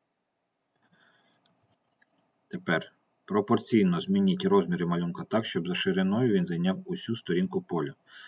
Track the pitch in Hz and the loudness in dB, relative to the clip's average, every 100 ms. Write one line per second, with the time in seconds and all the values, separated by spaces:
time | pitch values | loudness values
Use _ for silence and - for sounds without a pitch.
0 | _ _ _ _ _ _ _ _ _ _ | _ _ _ _ _ _ _ _ _ _
1 | _ _ _ _ _ _ _ _ _ _ | _ _ _ _ _ _ _ _ _ _
2 | _ _ _ _ _ - - 85 - _ | _ _ _ _ _ -8 -2 -2 -4 _
3 | _ _ - 101 101 - - 113 95 87 | _ _ -2 0 2 0 2 4 4 2
4 | 95 98 95 90 95 139 87 175 85 87 | 0 2 2 2 2 2 2 0 0 -2
5 | 87 87 82 107 113 92 85 90 95 92 | -2 -6 -4 -4 -2 -4 -4 -2 0 0
6 | 95 107 127 98 87 85 90 95 - 90 | 0 2 2 2 0 0 -2 -2 -6 -8
7 | - 117 - 90 92 95 - 87 71 - | -6 -6 -2 -2 -2 -4 -4 -4 -6 -10
8 | _ - | _ -20